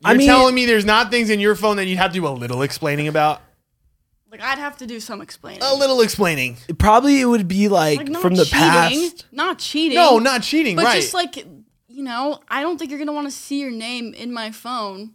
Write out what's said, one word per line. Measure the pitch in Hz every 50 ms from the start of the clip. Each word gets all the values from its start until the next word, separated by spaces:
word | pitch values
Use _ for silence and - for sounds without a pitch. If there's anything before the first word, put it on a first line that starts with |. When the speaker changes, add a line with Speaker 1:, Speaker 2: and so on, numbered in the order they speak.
| -
Speaker 1:
I | 196
Speaker 2:
you're | 240 254
Speaker 1:
mean | 277
Speaker 2:
telling | 285 254 262 254 254 254
me | 254 247
there's | 240 226 214 196
not | 208 214 220 240 202
things | 240 240 226 214
in | 220 202
your | 202 208 208
phone | - 208 214 208
that | 202 190
you'd | 185 185
have | 180 185 185
to | 170 185
do | 165
a | 147
little | 135 123 120 120 123 123
explaining | 139 131 - - 160 151 143 147 147 151
about? | 151 156 151 151 139 - _ _ _ _ _ _ _ _ _ _ _ _ _ _ _ _ _ _
Speaker 3:
Like, | - -
I'd | 214 254 269
have | 277 285 285 285
to | - 254
do | 220 240 226
some | 214 - 226 196
explaining. | - - - - - - - -
Speaker 2:
A | 247 269 277
little | 277 277 269 262 247
explaining. | 226 208 - - 202 175 160 139 127 123 120 - -
Speaker 1:
It | - 170 -
probably, | - 214 214 240 262 285 285 269
it | 254
would | 240 240 226 196
be, | 165 185 196 208 208
like, | 202 175 156 156 151 -
Speaker 3:
Like, | - -
not | 156 -
Speaker 1:
from | - 180 180
the | 180 156
Speaker 3:
cheating. | - - -
Speaker 1:
past. | 160 160 170 175 170 165 - 302 349 339 - - - _
Speaker 3:
Not | - 269 320 370 330 -
cheating. | - - - 302 320 320 247
Speaker 2:
No, | 349 349 302 247
not | 220 226 269 262 240
cheating, | - - 285 311 320 247 180
Speaker 3:
But | - -
Speaker 2:
right. | 240 226 175
Speaker 3:
just, | - - -
like, | 359 349 - - 277 - - - 226 _ _ _ _ _
you | _ 240 269 277
know, | 254 240 240 262 294 294 - _ _
I | 226 262
don't | 285 339 359 277
think | 339 262
you're | 285 277
gonna | 302 294 294
wanna | 294 294 277
see | 269 - - - 285 277
your | 285 262
name | 233 226 220 233 247 247 233 220 -
in | - 226 247 240
my | 233 220 220
phone. | 220 - - 233 254 240 214 196 190 190 208 220 _